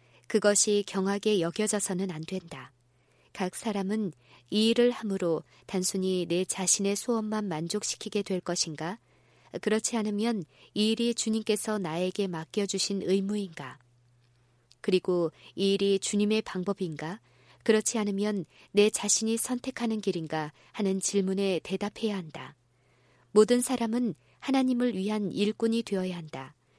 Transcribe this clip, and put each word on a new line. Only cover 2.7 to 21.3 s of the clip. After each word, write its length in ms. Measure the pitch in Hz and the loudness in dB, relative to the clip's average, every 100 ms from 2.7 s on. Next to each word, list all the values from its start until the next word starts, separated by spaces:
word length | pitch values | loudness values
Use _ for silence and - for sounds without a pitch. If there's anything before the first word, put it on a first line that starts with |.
| _ _ _ _ _ _ | _ _ _ _ _ _
각 220 | - 180 - | -6 -4 -4
사람은 560 | 233 202 190 220 196 - _ - - | -4 -2 -2 -2 -2 -6 _ -20 -2
이 180 | 208 220 | 2 4
일을 220 | 233 247 | 6 4
함으로 520 | 240 214 190 175 156 - - - | 2 -2 -2 0 0 -4 -18 -6
단순히 640 | 190 185 196 185 185 170 | -2 -2 0 0 0 0
내 180 | 175 185 | 0 0
자신의 500 | - 180 - 196 202 | -2 0 2 2 0
소원만 520 | - 226 214 214 208 | -2 -2 -2 -2 -2
만족시키게 720 | 156 165 208 - - 208 208 | -4 -4 -4 -4 -6 -4 -4
될 180 | 202 180 | -2 -2
것인가? 600 | - 175 - 147 160 226 _ _ _ _ _ - | -2 -2 -2 -4 -6 -8 _ _ _ _ _ -6
그렇지 360 | 214 220 - 233 | -2 0 0 -2
않으면 480 | 214 208 233 220 156 _ - | -2 -2 -2 -2 -6 _ -8
이 180 | 208 214 | 0 2
일이 220 | 220 240 | 2 0
주님께서 640 | 233 220 220 214 208 - 214 | 0 -2 0 0 0 0 -2
나에게 500 | 170 165 185 196 196 | -2 -2 -2 -2 -2
맡겨주신 760 | 165 160 214 202 190 - 196 | -4 -6 -4 -2 -2 -2 -2
의무인가? 760 | - 196 196 208 196 160 131 - _ _ _ _ _ _ _ _ _ _ | 2 2 2 -2 -4 -10 -14 -16 _ _ _ _ _ _ _ _ _ _
그리고 520 | - 185 - 180 160 - - - | 2 2 4 2 0 -4 -12 0
이 180 | 196 | 2
일이 260 | 196 196 196 | 4 4 2
주님의 440 | - 202 208 214 | 0 0 2 2
방법인가? 760 | - 185 180 196 180 151 156 214 _ _ _ - | -2 -4 -4 -2 -4 -6 -8 -10 _ _ _ -2
그렇지 340 | - 214 - 226 | 2 4 2 0
않으면 480 | 208 196 208 202 160 - - | 0 0 0 -2 -6 -12 0
내 180 | 202 214 | 4 4
자신이 480 | - 208 - 220 226 | 4 0 0 0 0
선택하는 640 | - 247 - - 233 220 | -2 -4 -6 -4 -2 -2
길인가? 500 | 202 170 156 156 151 - _ | -2 -2 -2 -4 -4 -10 _
하는 280 | - 196 190 | -2 0 0
질문에 640 | - 202 190 | 0 0 0